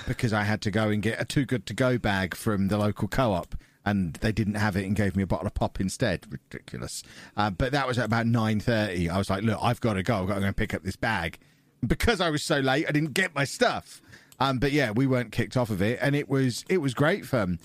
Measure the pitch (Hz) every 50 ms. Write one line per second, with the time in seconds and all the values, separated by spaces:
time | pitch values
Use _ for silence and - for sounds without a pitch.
0 | - - 127 - - 117 104 107 104 101 110 104 - 110 90 110 110 107 107 104
1 | 95 110 113 - 117 - - 151 135 - 131 117 - - 104 - 131 127 127 120
2 | - 113 101 95 95 87 - - - 117 104 95 98 95 104 104 104 104 101 -
3 | - 101 - - 135 117 98 85 80 - - - - - _ _ - 101 104 98
4 | 95 82 71 - - 110 104 104 113 98 104 107 104 110 90 95 98 95 104 95
5 | 104 98 92 98 95 85 104 85 82 101 - - 117 101 - - 95 92 - -
6 | 135 110 87 - - - - 67 _ - - - - - - 62 60 - - -
7 | - - - - - - - - 104 107 95 - 139 127 131 147 135 127 123 113
8 | 120 107 113 113 113 117 117 120 110 110 110 107 - - 120 110 107 104 90 87
9 | 87 85 82 98 98 - 95 98 104 113 104 - - 117 123 - - 117 107 95
10 | 92 - 120 101 90 92 101 98 98 98 95 - 113 - - - - 95 - -
11 | - 117 110 95 82 85 - - _ _ _ _ _ _ _ - - 117 - -
12 | - 226 240 170 185 170 151 147 - - 160 143 135 131 131 147 165 - 143 147
13 | 151 160 123 - 190 180 - 143 139 127 - - 247 220 143 101 - - - -
14 | _ - - - - - - - 127 139 131 123 117 143 135 147 139 113 104 113
15 | 135 135 131 123 123 107 - - 113 - - 131 123 110 110 87 95 107 123 -
16 | - 143 143 143 147 - 139 135 135 127 113 - - - 185 185 143 139 117 -
17 | 143 156 185 214 - - - 123 101 90 90 82 -